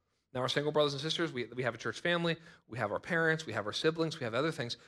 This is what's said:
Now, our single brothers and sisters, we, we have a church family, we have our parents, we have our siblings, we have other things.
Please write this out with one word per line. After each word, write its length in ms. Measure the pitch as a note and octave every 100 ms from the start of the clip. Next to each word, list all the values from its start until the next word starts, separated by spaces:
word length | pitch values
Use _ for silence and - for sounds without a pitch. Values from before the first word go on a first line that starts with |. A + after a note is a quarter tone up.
| _ _ _
Now, 60 | B2+
our 80 | B2+
single 240 | D3 D3
brothers 200 | D3 D3
and 80 | C#3
sisters, 320 | D#3 D#3 E3
we, 140 | C3 A2 B2
we 60 |
have 120 | B2+
a 40 | A#2
church 220 | A#2 -
family, 360 | F3 F3 E3+ D#3+ - - -
we 80 | A2+
have 140 | G#2
our 80 | F#2+
parents, 460 | - E3+ E3 D#3+ D#3+
we 60 |
have 120 | A2 G#2
our 60 |
siblings, 480 | - D#3+ E3 E3 -
we 40 |
have 100 | A#2+
other 180 | A#2 D#3+
things. 240 | - A#2+ -